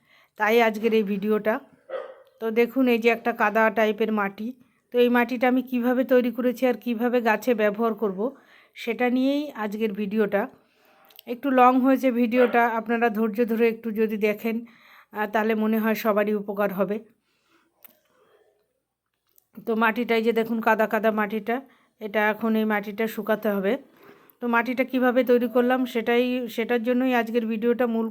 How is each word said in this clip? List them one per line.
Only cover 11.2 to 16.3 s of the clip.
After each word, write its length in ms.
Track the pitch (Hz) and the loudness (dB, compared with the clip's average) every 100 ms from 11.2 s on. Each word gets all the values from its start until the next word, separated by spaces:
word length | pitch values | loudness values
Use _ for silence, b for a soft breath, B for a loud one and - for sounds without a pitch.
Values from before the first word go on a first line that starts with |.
| - | -12
একটু 240 | 240 285 | -6 2
লং 300 | 254 247 262 | 6 6 6
হয়েছে 300 | 262 269 262 | 4 2 2
ভিডিওটা, 520 | 233 240 247 247 240 233 226 | 2 2 2 4 4 2 0
আপনারা 300 | 220 233 233 | -2 0 0
ধৈর্য 360 | 214 226 208 | 0 -2 -2
ধরে 240 | 233 226 233 | -2 2 0
একটু 200 | 226 233 | 0 -6
যদি 260 | 214 226 214 | -2 -2 0
দেখেন, 400 | 214 208 233 226 240 B B B B | -2 -2 -4 -6 -8 B B B B
আহ, 140 | 208 214 | -8 -4
তাহলে 220 | 220 214 | 0 0
মনে 240 | 220 214 220 | 0 0 0
হয় 160 | 220 | 0
সবারই 400 | 214 226 202 208 | 0 0 0 0